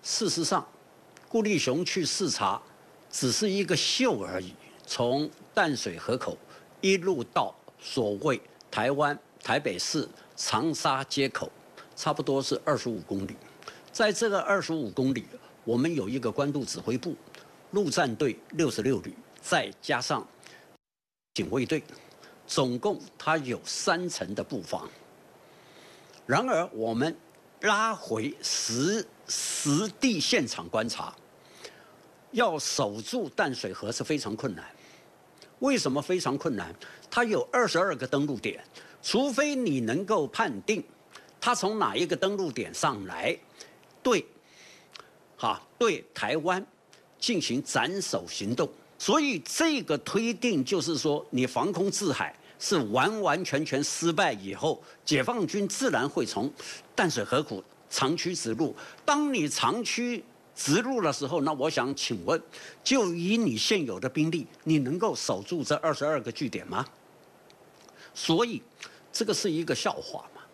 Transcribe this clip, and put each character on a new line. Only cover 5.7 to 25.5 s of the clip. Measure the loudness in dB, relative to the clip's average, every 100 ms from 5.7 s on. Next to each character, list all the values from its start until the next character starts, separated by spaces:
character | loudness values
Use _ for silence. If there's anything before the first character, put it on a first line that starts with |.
| 2
水 | -2 -6
河 | -2 -2
口 | -2 -8 -12 -20 -20 -2
一 | 2 4
路 | 2 0
到 | 0 -2 -2 -4 -20 -20
所 | -6 0 0 0
谓 | 0 -2 -4 -20 -6
台 | -2 0
湾 | 2 2 0 -8 -18
台 | 0 0
北 | 0 -2
市 | -2 -2 -2 -8 -20 -8
长 | -2 0 0 0
沙 | 0 0 0
街 | 0 0
口， | 0 -8 -10 -20 -20 -20 -6
差 | -2
不 | 0
多 | 2 0
是 | 2 -2
二 | 2 0
十 | 0
五 | -6 -4
公 | -4 -4
里。 | -10 -18 -18 -18 -18 -14
在 | 0 2
这 | 4 2
个 | 2
二 | 2 2
十 | 2
五 | -2 -2
公 | 0 0
里， | 0 -4 -16 -20 -12
我 | 0 2
们 | 2 0
有 | -2
一 | -2
个 | -2
关 | 0 0
渡 | -2
指 | -4 -6
挥 | -2 -2
部、 | -4 -8 -12 -20 -20 -20 -4
陆 | 0 2
战 | 2 0 2
队 | -2 -2 -10
六 | 0 0
十 | 2
六 | 0 0
旅， | -4 -14 -20 -18
再 | 0 0 0 -8
加 | -2 -2
上 | 0 -4 -4 -18 -20 -20 -20 -20 _ _ _ _ _ -6
警 | -2
卫 | -2 0
队， | -2 -4 -20 -20 -20 -20 -20 -4
总 | 0 0 2
共 | -2 -2 -6 -8
它 | -2 0
有 | 0 -6
三 | -4 -4 0 0 0
层 | -6 -6 -6
的 |
布 | -4 -6
防。 | -6 -8 -8 -16 -20 -20 -20 -20 -20